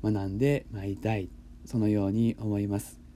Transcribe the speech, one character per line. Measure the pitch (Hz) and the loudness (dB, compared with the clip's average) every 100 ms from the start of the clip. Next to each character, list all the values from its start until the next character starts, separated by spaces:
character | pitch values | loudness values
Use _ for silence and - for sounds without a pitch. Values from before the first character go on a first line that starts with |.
学 | 107 107 98 | 0 0 -2
ん | 98 | 0
で | 139 143 - | 2 2 -2
ま | 107 | -6
い | 98 | -6
り | 95 | -2
た | 110 110 | 0 0
い、 | 90 - - - | -2 -10 -18 -18
そ | - 117 | -4 0
の | 107 | 4
よ | 104 98 | 4 4
う | |
に | 107 117 - | 4 2 2
思 | 110 101 | -2 0
い | 101 | 0
ま | 101 | -2
す。 | - - - | -4 -12 -20